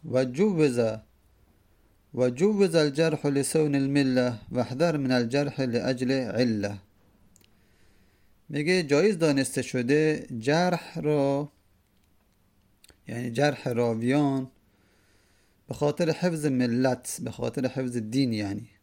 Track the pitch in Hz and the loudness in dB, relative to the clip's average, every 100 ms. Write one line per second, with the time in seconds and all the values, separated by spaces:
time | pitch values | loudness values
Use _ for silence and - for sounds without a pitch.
0 | - 123 131 127 214 175 151 120 113 110 | -2 -2 0 0 0 4 2 4 0 -2
1 | - _ _ _ _ _ _ _ _ _ | -14 _ _ _ _ _ _ _ _ _
2 | _ - 127 123 190 208 196 165 151 139 | _ -2 0 2 0 4 4 4 2 2
3 | 160 151 147 139 135 160 151 139 135 143 | 0 0 0 0 0 0 2 2 2 2
4 | 135 127 123 110 - 120 117 131 170 151 | 2 2 0 -4 -6 -4 -4 0 0 2
5 | 135 127 117 139 143 143 131 120 123 123 | 0 0 2 0 -2 -2 -2 0 -2 -2
6 | 127 135 120 107 123 107 101 101 _ _ | 0 -2 -2 0 0 0 -4 -6 _ _
7 | _ _ _ _ _ _ _ _ _ _ | _ _ _ _ _ _ _ _ _ _
8 | _ _ _ _ _ 143 151 185 151 143 | _ _ _ _ _ -6 0 0 2 4
9 | 196 185 160 139 131 - 123 127 120 147 | 4 4 2 2 0 -2 -4 -4 2 2
10 | 156 151 - 120 113 156 180 170 - 165 | 2 0 -6 -6 0 2 2 0 -6 -6
11 | 151 151 139 139 147 _ _ _ _ _ | -2 0 2 -2 -6 _ _ _ _ _
12 | _ _ _ _ _ _ _ _ _ _ | _ _ _ _ _ _ _ _ _ _
13 | - 117 123 117 147 139 - 117 120 113 | -12 -8 -6 0 0 0 -4 0 0 0
14 | 117 139 143 135 131 _ _ _ _ _ | 0 2 2 0 -6 _ _ _ _ _
15 | _ _ _ _ _ _ _ - 147 147 | _ _ _ _ _ _ _ -4 -2 0
16 | 170 156 180 160 151 127 123 117 131 123 | -2 0 -2 0 -2 0 0 2 0 0
17 | - - 123 - 120 139 127 135 131 120 | -6 -10 -10 -6 -6 -2 -4 -4 -6 -6
18 | 107 127 135 110 101 98 - _ | -4 0 0 0 -4 -6 -10 _